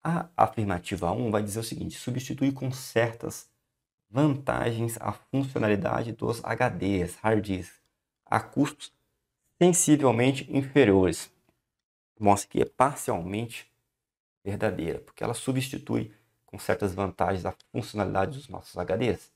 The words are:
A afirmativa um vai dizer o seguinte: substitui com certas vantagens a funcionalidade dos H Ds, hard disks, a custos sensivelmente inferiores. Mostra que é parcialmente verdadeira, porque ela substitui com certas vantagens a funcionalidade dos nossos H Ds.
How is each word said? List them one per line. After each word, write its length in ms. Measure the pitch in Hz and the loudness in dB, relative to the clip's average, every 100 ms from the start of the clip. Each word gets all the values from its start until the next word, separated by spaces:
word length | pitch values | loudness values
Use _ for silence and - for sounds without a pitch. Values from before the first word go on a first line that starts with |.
A 260 | 156 170 - - | 0 -2 -2 2
afirmativa 760 | 110 - 104 90 - 95 85 | 2 2 -2 -2 -4 -4 -2
um 180 | 107 120 | -2 0
vai 140 | 104 | 0
dizer 160 | 104 101 | -2 -6
o 40 | |
seguinte: 320 | 110 110 - - | -8 -8 -8 -8
substitui 540 | - 123 - 131 139 | -6 -6 -6 -2 -2
com 220 | 135 131 | -2 -6
certas 760 | 127 - 113 117 - - - - _ _ _ _ _ _ | -8 -2 0 0 -2 -10 -12 -18 _ _ _ _ _ _
vantagens 840 | 110 151 131 - 120 120 113 117 117 | 2 2 2 -2 -2 -2 -2 -4 -4
a 120 | - | -8
funcionalidade 1000 | 110 _ 135 135 120 110 104 113 117 117 | -8 _ -4 -2 0 2 2 0 -2 -4
dos 340 | 113 117 113 | -4 -4 -4
H 240 | - 110 123 | -6 -2 -2
Ds, 460 | 95 92 98 87 - | 0 0 0 -2 -2
hard 280 | 110 110 | 0 2
disks, 360 | 98 92 87 - _ _ _ _ _ | 0 -6 -6 -18 _ _ _ _ _
a 140 | - | -2
custos 520 | - - 294 - - _ _ _ _ _ _ _ | -2 0 -2 -2 -20 _ _ _ _ _ _ _
sensivelmente 840 | 175 165 - 147 135 113 127 135 - 135 | 4 6 4 6 6 4 2 2 -2 -2
inferiores. 720 | 135 147 120 95 92 82 - _ _ _ _ _ _ _ _ _ | 2 6 8 8 6 0 -10 _ _ _ _ _ _ _ _ _
Mostra 300 | 104 101 - | 4 4 2
que 140 | - | -2
é 20 | |
parcialmente 1040 | - _ 131 143 - 104 87 104 117 - - _ _ _ _ _ _ _ | -2 _ 2 2 -4 -4 -4 -6 -6 -12 -18 _ _ _ _ _ _ _
verdadeira, 560 | 101 101 107 95 85 - | -8 -4 -4 -2 -6 -6
porque 240 | - - | -10 -8
ela 100 | 110 | -6
substitui 800 | 117 - 131 131 - - 117 110 - _ _ _ | -4 -4 -4 -4 -8 -4 -4 -4 -12 _ _ _
com 100 | 98 | -12
certas 340 | - 98 101 | -2 0 0
vantagens 500 | 90 98 90 90 95 | -2 -4 0 -2 0
a 80 | 95 - _ | -4 -8 _
funcionalidade 680 | - 104 104 98 98 95 135 | -8 -6 -4 -2 0 -2 -4
dos 100 | - | -14
nossos 300 | 92 - 95 | -16 -14 -10
H 180 | 90 95 | -4 -2
Ds. 360 | 123 87 - | -2 -4 -8